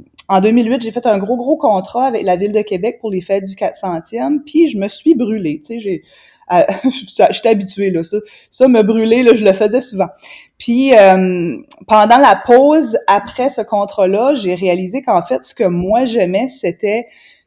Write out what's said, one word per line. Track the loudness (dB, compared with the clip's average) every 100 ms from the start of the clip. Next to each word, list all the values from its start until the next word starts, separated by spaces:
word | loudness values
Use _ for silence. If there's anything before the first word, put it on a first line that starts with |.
| -14 -20 -2
en | 0
deux | 2
mille | 2 2
huit, | -2
j'ai | -4
fait | -4 -2
un | -2
gros, | -2 -4
gros | -2 -2
contrat | 0 -2 -4 -4 -2
avec | -2
la | -2 -2
Ville | 0
de | -2
Québec | -4 -4 -6 -6
pour | -8
les | -8
fêtes | -4 -4
du | -4 -8
quatre | -8 -6
centième. | -8 -8 -8 -8 -4 -4
Puis, | -2 0 0
je | 0
me | -6
suis | -4 0
brûlée. | 0 0 -4 -6 -8
Tu | -10 -10
sais, |
j'ai, | -8 -8 -10 _ _ _ _
euh, | 0 0 0
<laughs> | -4 -6 -14 0 0
j'étais | 2 0
habituée, | 0 -2 -6 -4
là. | -4
Ça, | -6 -8 -10 -20 _
ça, | 0 2
me | 4
brûler, | 2 2 2 2
là, | 4 4
je | 4
le |
faisais | 2 0 0
souvent. | -4 -6 -6 -6 -20 -20 _ _
Puis, | -4 0 4 6
euh, | 6 6 2 -2 -4 -8 -14 -20 0
pendant | 4 6 6
la | 6 4
pause, | 4 4 6 4 0 -4 0
après | 0 0 -4 -4
ce | -4
contrat-là, | -4 -4 -4 0 0 2 0
j'ai | 0 -2 -4
réalisé | -2 -2 -4 -6
qu'en | -2 -2
fait, | 0 -6
ce | -8
que | -4 -2
moi, | -2 -2 -2 0
j'aimais, | 0 0 -2 -4
c'était | -6 -8 -4 -4 -4 -6 _ _ _